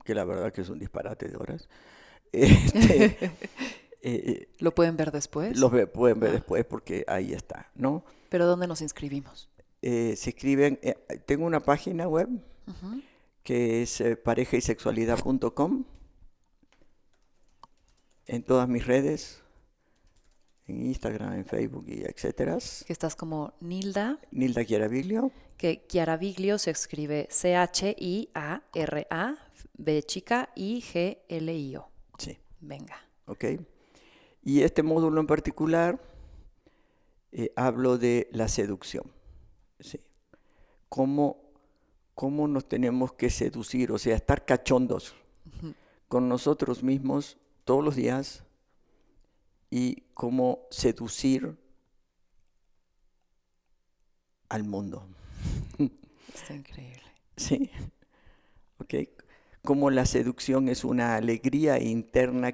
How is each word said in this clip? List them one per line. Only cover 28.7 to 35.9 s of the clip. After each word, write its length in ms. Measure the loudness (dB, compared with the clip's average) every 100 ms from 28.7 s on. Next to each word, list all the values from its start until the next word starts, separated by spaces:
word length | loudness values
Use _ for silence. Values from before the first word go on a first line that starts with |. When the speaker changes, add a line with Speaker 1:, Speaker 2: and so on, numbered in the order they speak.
Speaker 2:
R 340 | -6 -4 -4 -4
A, 240 | -4 -4 -6 -14 -20 -20 -8
B 260 | 0 0
chica, 460 | -2 -6 -2 -2 -2
I 260 | -6 -6 -6
G 380 | -4 -2 -2 -4 -8
L 240 | -6 -6
I 220 | -6 -8 -10
O. 120 | -16 -20 -20 -16
Speaker 1:
Sí. 200 | -14 -16 -20 -20
Speaker 2:
Venga. 360 | -18 -16 -16 -20 -20 _ -16
Speaker 1:
Ok. 180 | -6 -4 -4 -10 _ _ -20 _ _ _ _
Y 180 | 2 4
este 200 | 4 4
módulo 360 | 2 2 2 2
en 60 | 2
particular, 720 | 0 -2 -2 0 2 2